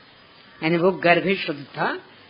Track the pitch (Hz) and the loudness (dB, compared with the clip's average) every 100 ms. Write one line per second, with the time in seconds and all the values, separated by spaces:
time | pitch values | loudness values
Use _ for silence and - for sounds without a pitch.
0 | - - - - - - 160 170 185 170 | -20 -20 -20 -20 -20 -6 -2 2 2 2
1 | 175 170 165 190 - 143 143 147 196 359 | 2 4 2 -2 -4 -8 -10 -6 -6 -6
2 | - - | -12 -20